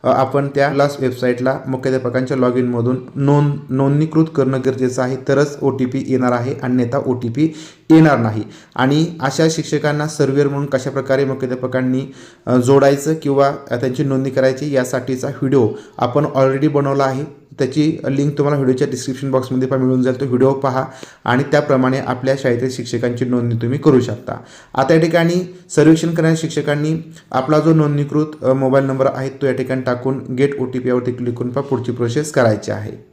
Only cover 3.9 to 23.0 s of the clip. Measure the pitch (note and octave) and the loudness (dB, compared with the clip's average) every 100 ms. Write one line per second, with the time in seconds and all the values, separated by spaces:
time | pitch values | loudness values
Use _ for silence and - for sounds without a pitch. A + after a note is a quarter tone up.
3.9 | C#3+ D#3 D#3 D#3+ C#3+ C3 C3+ B2+ B2 B2+ | 2 2 2 0 2 0 2 -2 0 -2
4.9 | B2 B2+ C3 B2+ C3+ D3 - C#3 B2+ B2 | 0 -2 -4 0 2 2 0 -2 0 -2
5.9 | C3+ - B2+ B2+ B2 B2 A#2+ B2+ B2+ A#2 | -2 -2 0 2 0 -2 -6 -2 0 0
6.9 | C3+ C3+ A#2 A#2+ A#2+ D#3 - - - _ | -2 -2 -4 -4 -2 -2 -2 -18 -20 _
7.9 | D#3+ D#3+ C3 A#2 G#2+ - - - - C3 | 8 8 6 0 -2 -8 -14 -14 0 2
8.9 | D3 E3 F3 C3 - E3 D#3+ C#3+ D3+ D3+ | 2 0 -2 -4 2 0 0 -2 -2 0
9.9 | D3+ D3+ D#3 C#3 C3+ C#3+ C#3 C#3+ C3 B2+ | -2 -4 0 0 2 0 0 -2 -2 -2
10.9 | C3+ C3 C3+ C3+ C3 B2+ B2+ B2+ B2+ B2+ | -6 -2 0 0 -2 -4 -4 -4 -2 0
11.9 | C3 C#3+ - - - - B2 A#2+ C#3 C#3 | -2 -4 -14 -20 -14 0 2 4 6 6
12.9 | C#3 D3 D#3+ C#3+ C#3 C#3 C#3 - A#2+ C3 | 4 0 -2 0 2 2 0 -6 -4 -2
13.9 | B2 C#3+ C3+ C3+ C3+ C3 C3+ D3 C3+ B2+ | -2 -2 0 -2 2 0 0 -2 -2 -2
14.9 | C3 B2 B2+ C#3+ C#3 C3+ C3+ G#2+ - - | -4 -4 -6 -6 -4 0 2 2 -2 -14
15.9 | - A#2+ A#2+ D3+ C3 C3+ C3+ D3+ C#3+ C#3 | -4 -2 0 0 2 2 2 0 0 0
16.9 | C#3 C3+ C3 D#3 - _ - C3 D3+ D3+ | 0 0 -2 -8 -14 _ -4 -2 0 0
17.9 | D#3+ - C3+ C#3+ C#3+ C#3+ D3 C3 C3 C#3 | 0 -2 0 -2 0 0 2 2 2 0
18.9 | B2+ - B2+ C#3 C3 B2 B2+ C3 C3 B2+ | -4 -8 -6 -2 -2 0 -2 0 0 2
19.9 | C3 B2+ B2+ C#3 B2+ C3 C3+ C#3 B2+ C#3 | 2 0 0 -2 2 2 2 -2 -2 -6
20.9 | - - - - B2 C#3+ D3 C#3+ C3+ B2+ | -10 -20 -10 -2 0 2 0 2 2 2
21.9 | C3 - B2 C3 C3+ C3+ A#2+ B2+ B2+ A#2 | 0 -4 -4 -2 0 0 0 -2 -6 -6
22.9 | B2+ | -4